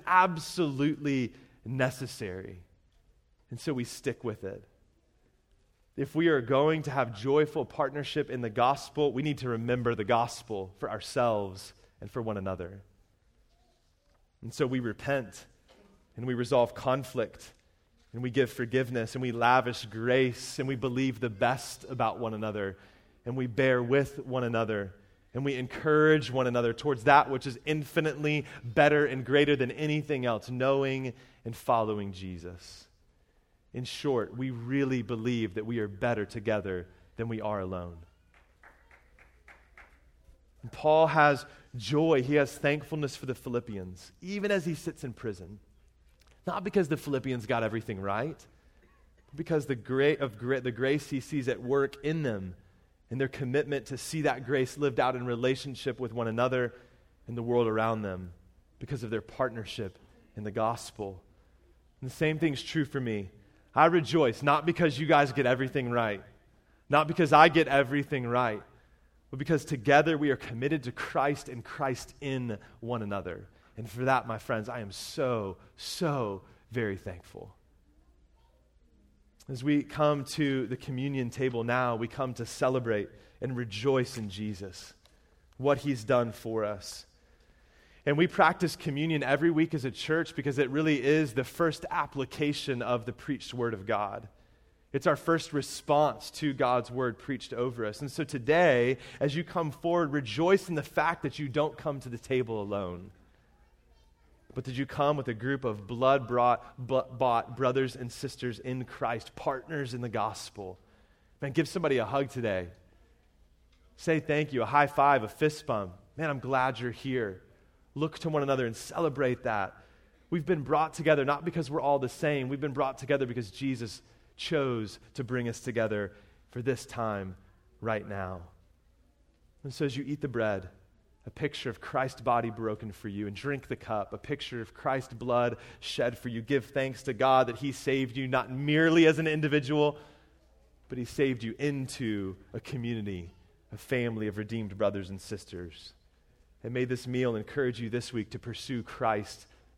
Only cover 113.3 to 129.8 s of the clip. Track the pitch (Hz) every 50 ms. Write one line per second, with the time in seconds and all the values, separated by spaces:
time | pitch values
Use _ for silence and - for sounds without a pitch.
113.3 | _ _ _ _ _ _ _ _ _ _ _ _ _ - - 170 160 156 - -
114.3 | 147 151 151 - 139 123 110 104 143 147 143 - - - 139 143 139 127 110 107
115.3 | - - 156 151 151 - - - 120 107 98 90 90 101 - - _ - 160 156
116.3 | 143 127 123 127 135 127 127 131 127 110 123 120 110 - - 139 127 127 113 101
117.3 | 95 95 - - - _ _ _ _ _ _ _ - 139 156 156 - - - 165
118.3 | 156 147 143 139 135 131 127 117 113 - - - - 156 170 156 127 135 139 127
119.3 | 123 - - 123 110 104 95 - - - - - _ _ _ _ _ _ _ -
120.3 | 165 175 143 160 185 151 131 120 156 147 160 156 - - 151 156 151 143 135 135
121.3 | 143 143 160 170 - 165 151 127 143 160 117 143 143 139 127 120 - - - 151
122.3 | 147 139 127 127 143 139 143 143 131 143 143 135 - - 135 120 147 139 135 120
123.3 | 120 123 117 95 - - 135 135 131 113 117 104 - - - - - _ _ _
124.3 | _ - - - 170 151 139 131 120 113 110 98 - - - - - - 127 113
125.3 | 127 123 120 120 113 - - 131 113 117 113 107 107 104 101 95 - - - -
126.3 | _ _ _ _ - 127 117 135 127 - - - - 123 113 110 104 101 95 95
127.3 | 92 - - - _ _ _ _ _ _ - 113 110 104 107 104 101 98 92 92
128.3 | 92 87 85 85 - _ _ _ _ _ _ _ _ _ _ _ _ _ _ _
129.3 | _ _ _ _ _ _ - 139 131 -